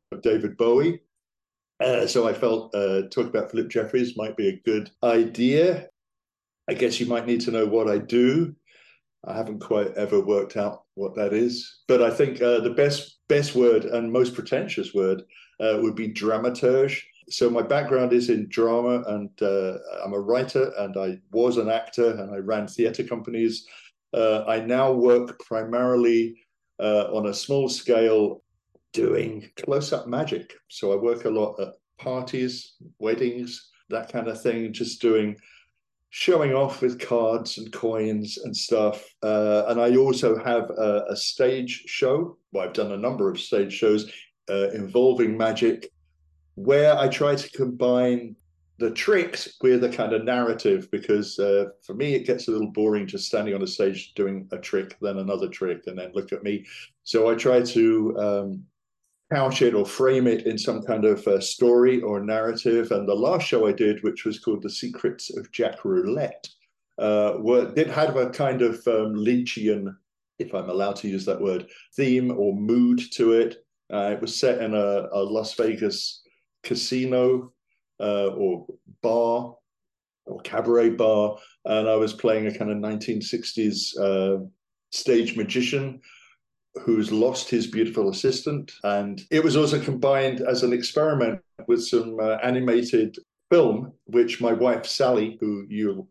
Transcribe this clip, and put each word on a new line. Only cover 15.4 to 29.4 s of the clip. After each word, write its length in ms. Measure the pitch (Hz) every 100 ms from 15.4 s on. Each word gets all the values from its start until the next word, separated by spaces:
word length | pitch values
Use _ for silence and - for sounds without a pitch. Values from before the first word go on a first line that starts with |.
| - -
uh, 180 | 110 107
would 140 | 113
be 180 | 107 107
dramaturge. 880 | 98 104 110 120 123 123 131 139 135 - _ -
So 180 | - 120
my 140 | 117
background 520 | 110 143 143 131 123
is 180 | 120 123
in 160 | 107 98
drama, 540 | - 113 117 120 120 113
and, 220 | 104 101 -
uh, 380 | 101 98 92 95 - 90
I'm 100 | 95
a 60 | 101
writer, 540 | 101 123 127 135 135 -
and 180 | 98 95
I 220 | 95 92 _
was 260 | 110 123 117
an 120 | 110
actor, 460 | 113 - - 117 110
and 180 | 98
I 40 | 98
ran 300 | 95 107 101
theatre 360 | - 113 113
companies. 640 | 117 117 110 113 113 113 - - - _ _
Uh, 320 | 117 110 110 107
I 120 | 110
now 320 | 113 123 135
work 460 | 131 123 120 123 - -
primarily, 960 | 113 113 120 127 123 120 113 113 113 _ _ _ -
uh, 300 | 107 107 101
on 140 | 107 104
a 60 |
small 360 | 98 - 139 127
scale 720 | 123 - 113 113 110 101 - _ _ _ _ _
doing 600 | - - 120 110 107